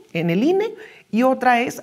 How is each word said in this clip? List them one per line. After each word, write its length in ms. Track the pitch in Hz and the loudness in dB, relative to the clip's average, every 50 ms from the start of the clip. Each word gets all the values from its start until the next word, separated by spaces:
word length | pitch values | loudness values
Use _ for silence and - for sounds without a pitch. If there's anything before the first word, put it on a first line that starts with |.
| - _ - | -16 _ -6
en 160 | 170 160 170 | -4 -2 0
el 140 | 170 202 254 | 0 2 2
ine 300 | 330 370 392 427 453 - - - - - - _ - | 2 2 0 -2 -4 -6 -12 -18 -20 -20 -20 _ -4
y 140 | 202 220 254 | -2 2 2
otra 360 | 262 262 - 254 254 240 233 | 2 2 2 2 2 2 2
es 220 | 254 - - - | 0 -4 -6 -10